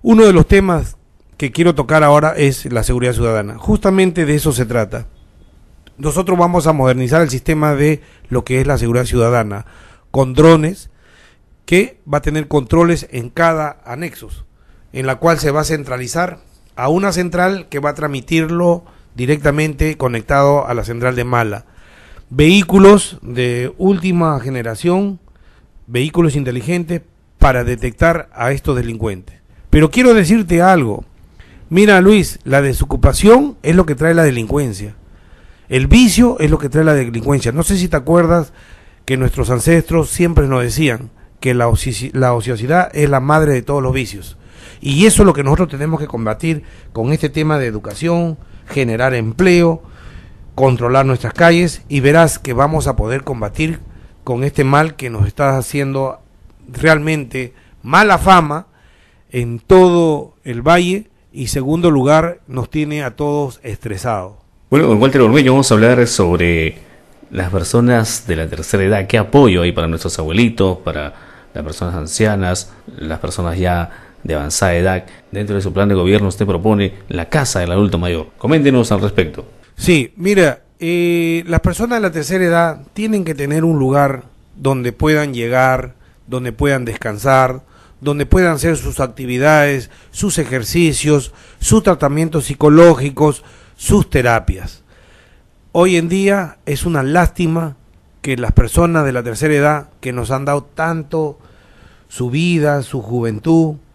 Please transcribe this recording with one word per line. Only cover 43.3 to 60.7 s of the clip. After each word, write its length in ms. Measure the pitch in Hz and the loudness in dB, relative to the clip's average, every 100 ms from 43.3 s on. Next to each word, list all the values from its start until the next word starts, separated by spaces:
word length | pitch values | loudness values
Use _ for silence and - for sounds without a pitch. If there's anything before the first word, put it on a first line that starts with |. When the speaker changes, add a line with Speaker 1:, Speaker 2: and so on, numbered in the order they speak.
| 156 151 | 2 2
Speaker 1:
de 120 | 131 | 0
todos 200 | 117 143 | -2 -4
los 80 | 131 | -2
vicios. 460 | 135 123 101 - - - - - - | -4 -6 -10 -16 -20 -20 -20 -20 -12
Y 280 | 139 139 214 | -4 4 4
eso 160 | - | 6
es 20 | 202 | 2
lo 80 | |
que 100 | 143 | 2
nosotros 240 | 139 156 175 | 0 0 0
tenemos 320 | 139 151 160 | -4 -6 -6
que 80 | 151 | -6
combatir 560 | 117 110 107 160 156 - - - | -6 -6 -4 -4 -6 -8 -20 -14
con 180 | 117 117 | -6 -2
este 160 | 156 151 | -2 -2
tema 320 | 156 156 151 | -2 -2 -2
de 80 | 123 | -2
educación, 720 | 107 101 - 165 170 170 156 - - - | -6 -10 -8 -2 -2 -2 -6 -14 -20 -8
generar 480 | 139 123 113 131 127 | -4 -2 0 -2 -2
empleo, 640 | 113 120 185 175 170 160 - - - - - - - | -4 0 2 4 2 -2 -10 -20 -20 -20 -20 -20 -14
controlar 540 | - 131 120 120 131 135 | 0 0 2 0 2 2
nuestras 260 | 127 110 | -2 -4
calles, 480 | - 170 170 175 - - | 2 4 4 0 -4 -6
y 120 | 143 | 0
verás 360 | 131 156 165 - | 4 4 4 0
que 160 | 139 | -6
vamos 320 | 120 143 156 123 | -2 0 0 -2
a 100 | 110 | -2
poder 280 | 107 131 | -2 -4
combatir 560 | 139 123 104 - 156 165 - - - - | -6 -8 -8 -4 -4 -6 -14 -20 -20 -16
con 200 | - 123 | -8 -4
este 200 | 139 139 | -2 0
mal 320 | 135 143 156 151 | 2 2 0 -4
que 140 | 127 | -10
nos 160 | 110 101 | -4 -4
está 320 | - 139 135 | 0 -2 -2
haciendo 600 | 120 143 139 135 131 - _ _ - _ - | -4 -4 -4 -4 -6 -10 _ _ -20 _ -18
realmente 840 | 117 151 156 151 156 127 131 120 _ _ - | -2 2 2 0 -4 -6 -8 -10 _ _ -20
mala 380 | 117 165 214 175 | 0 2 4 4
fama 480 | 180 180 156 147 - _ _ _ _ _ _ | 6 4 4 -6 -10 _ _ _ _ _ _
en 260 | 123 120 117 | -6 -6 -8
todo 760 | _ 185 185 170 165 147 - _ | _ 6 6 4 2 -2 -6 _
el 180 | - 120 | -12 -4
valle 480 | 147 | 2